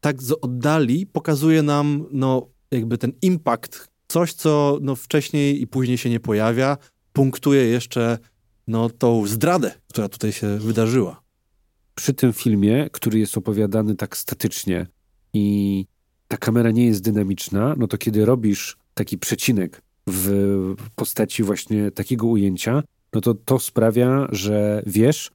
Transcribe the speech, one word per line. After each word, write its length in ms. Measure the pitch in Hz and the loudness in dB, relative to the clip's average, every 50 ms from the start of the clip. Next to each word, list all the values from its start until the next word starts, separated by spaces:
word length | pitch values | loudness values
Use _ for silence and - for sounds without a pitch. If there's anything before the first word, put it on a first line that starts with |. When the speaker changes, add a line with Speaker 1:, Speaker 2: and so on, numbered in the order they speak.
Speaker 1:
tak 220 | - 147 147 131 131 | 0 -2 -2 -2 -2
z 80 | 120 | -4
oddali 720 | 147 156 - 127 123 123 117 147 156 160 151 110 123 160 196 | -4 -2 -2 -6 -6 -2 0 2 2 2 2 2 2 0 -2
pokazuje 580 | - _ 160 - - 156 139 143 160 160 160 151 | -4 _ -6 -2 0 -2 2 4 4 4 4 4
nam, 420 | 147 147 147 147 147 147 143 156 - | 2 2 2 2 2 0 -2 -4 -6
no, 360 | 139 135 131 135 131 131 - - _ _ _ _ | -4 -2 0 2 2 0 -2 -4 _ _ _ _
jakby 260 | - 127 113 113 120 117 | -4 -2 -2 -2 -2 -2
ten 140 | - 160 - - | -2 -4 -4 0
impact, 680 | - 185 185 165 - - 117 - - - - - - _ _ _ _ _ | 0 2 2 2 0 0 -2 -2 -4 -12 -18 -20 -20 _ _ _ _ _
coś, 260 | - 165 175 160 - | 0 0 0 0 -2
co, 440 | - - 160 151 147 147 143 143 147 | -2 0 2 2 4 4 2 2 0
no, 140 | 143 135 135 | -2 -4 -6
wcześniej 680 | 131 - - - 156 139 - - 151 143 143 143 139 | -6 -8 -2 0 0 0 0 -2 0 2 2 0 0
i 60 | 127 117 | -4 -4
później 300 | - 135 131 120 123 120 | -2 -2 0 0 0 0
się 120 | - 127 | 0 -2
nie 100 | 117 117 | -2 -2
pojawia, 580 | - - 110 104 107 113 117 117 131 135 143 135 - _ _ _ _ _ _ | -2 0 0 2 2 2 2 2 2 0 0 -2 -6 _ _ _ _ _ _
punktuje 520 | - 139 135 131 - - 143 143 139 131 | 2 2 2 0 -2 0 4 4 4 4
jeszcze, 520 | 117 117 123 120 - - 127 117 117 117 113 _ _ _ _ _ _ _ _ _ - | 4 2 0 -2 -4 -4 -2 0 0 0 -2 _ _ _ _ _ _ _ _ _ -4
no, 220 | 113 113 113 117 | -2 0 0 -2
tą 380 | 113 - - 123 117 113 107 101 | -2 0 2 4 4 4 2 0
zdradę, 440 | 107 107 - 170 175 180 123 98 - _ _ _ | -2 0 2 2 2 2 0 -2 -4 _ _ _
która 200 | - - 107 98 | -4 -4 -4 -4
tutaj 220 | - - - 110 | -4 -4 -4 -4
się 260 | 101 - - 104 101 104 | -4 -2 -4 -4 -4 -2
wydarzyła. 640 | 107 110 113 110 113 110 117 131 107 90 80 - _ _ _ _ _ _ _ _ _ _ _ _ _ _ _ | -2 -2 0 2 2 2 2 2 0 0 -4 -12 _ _ _ _ _ _ _ _ _ _ _ _ _ _ _
Speaker 2:
Przy 180 | - - - 135 | -8 -4 -4 -2
tym 200 | - - 127 110 | 2 2 0 0
filmie, 560 | - - 123 110 101 98 104 110 135 151 - | 2 0 0 2 4 4 4 4 2 0 -2
który 280 | _ - - 120 107 110 | _ -4 -4 0 0 0
jest 180 | 107 101 - 110 | 0 0 -2 -6
opowiadany 580 | 95 - 107 101 107 101 98 110 110 104 104 | -4 -2 0 0 0 0 0 0 0 0 -2
tak 220 | 87 107 - - - | -4 -6 -8 -8 -10
statycznie 680 | - - - - - 110 - - - - 92 87 87 87 _ _ _ _ _ _ _ _ _ | -10 -10 -10 -6 -6 -6 -6 -4 -4 -4 -4 -4 -4 -6 _ _ _ _ _ _ _ _ _
i 520 | 107 104 101 101 104 101 101 98 98 95 _ _ _ _ _ _ _ _ _ | -2 0 0 0 0 0 0 -2 -2 -4 _ _ _ _ _ _ _ _ _
ta 100 | - - | -10 -6
kamera 340 | - - 110 120 117 117 | -2 0 2 2 2 4
nie 140 | 110 117 123 | 4 4 4
jest 160 | 120 110 98 | 4 2 2
dynamiczna, 760 | 92 113 107 104 101 95 98 92 - - - 98 107 - - - | 0 0 0 0 0 0 -2 -4 -6 -4 -2 -2 0 0 0 -2
no 100 | 117 101 | -2 -2
to 100 | - 104 | -2 -4
kiedy 280 | - 117 107 107 107 | -4 -2 0 2 4
robisz 520 | 107 123 - 110 107 101 - - - - _ _ _ _ | 4 2 2 2 0 -2 -2 -4 -12 -12 _ _ _ _
taki 240 | - 104 - - 90 | -8 -6 -6 -6 -8
przecinek 640 | - - - - - - 123 104 92 85 - - _ _ _ _ _ - | -4 -4 -4 -2 0 0 0 0 0 -2 -6 -14 _ _ _ _ _ -6
w 220 | 95 95 92 98 101 101 98 98 101 98 95 92 95 98 - - - | -6 -4 -2 0 0 2 2 2 2 0 -2 -2 -6 -8 -12 -16 -8
postaci 480 | - 110 - - - 110 - - - 113 | -8 -6 -6 -2 -2 -2 -2 0 -2 -2
właśnie 480 | 98 101 92 - - 110 104 104 104 | -2 -2 -4 -2 -2 -2 0 0 -2
takiego 360 | 92 - 98 - 127 117 110 117 | -2 -6 -4 -4 -2 -2 0 2
ujęcia, 560 | 117 107 98 98 95 90 - - 120 143 151 - _ _ _ _ - | 2 2 2 0 0 -2 -2 0 0 0 -2 -4 _ _ _ _ -6
no 80 | 110 | -2
to 120 | - 123 113 | 0 0 0
to 260 | 101 - - 135 127 | 0 0 0 0 0
sprawia, 680 | - - _ - 110 113 107 120 123 123 131 135 139 - | 0 -2 _ 2 2 2 4 4 2 2 2 0 0 -2
że 520 | - 101 92 101 104 104 104 104 104 107 - | -4 -4 -2 0 0 0 0 0 0 -2 -4
wiesz 460 | - 92 101 110 131 156 - - - _ | -2 2 4 4 4 4 2 -4 -14 _